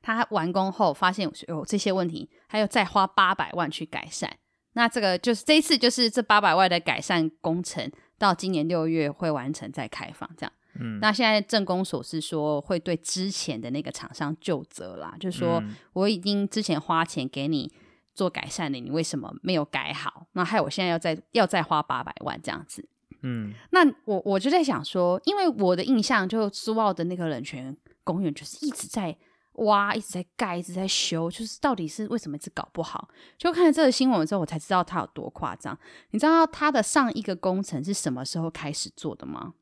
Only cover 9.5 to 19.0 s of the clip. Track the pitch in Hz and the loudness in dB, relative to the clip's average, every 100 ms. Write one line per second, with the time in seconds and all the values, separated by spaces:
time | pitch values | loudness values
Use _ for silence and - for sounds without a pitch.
9.5 | 156 - 135 113 - 85 - - 165 - | -8 -8 -8 -10 -8 -12 -12 -16 -12 -12
10.5 | _ _ - 120 107 214 208 233 214 202 | _ _ -10 -8 0 0 2 2 2 2
11.5 | 226 196 185 190 143 127 160 151 160 151 | 0 2 0 0 -4 -4 -6 -4 -2 0
12.5 | 147 143 180 180 165 - 185 190 190 - | -2 -2 -4 -2 -4 -2 -4 -4 -4 -6
13.5 | 117 117 139 151 - - - 147 156 - | -6 -4 -6 -6 -10 -14 -6 -6 -4 -2
14.5 | 151 - - 90 90 80 - 190 - 170 | -4 -4 -14 -14 -12 -12 -8 -8 -2 0
15.5 | 170 104 107 _ 180 202 202 190 202 202 | 0 -2 -12 _ -2 0 0 0 0 0
16.5 | 220 202 156 - 165 165 - 131 - 139 | -2 0 -2 2 0 2 -2 -6 -4 -2
17.5 | 156 - _ _ _ _ - 185 - - | -2 -4 _ _ _ _ -4 -2 -2 -8
18.5 | - 156 135 120 147 | -6 -6 -6 -4 -4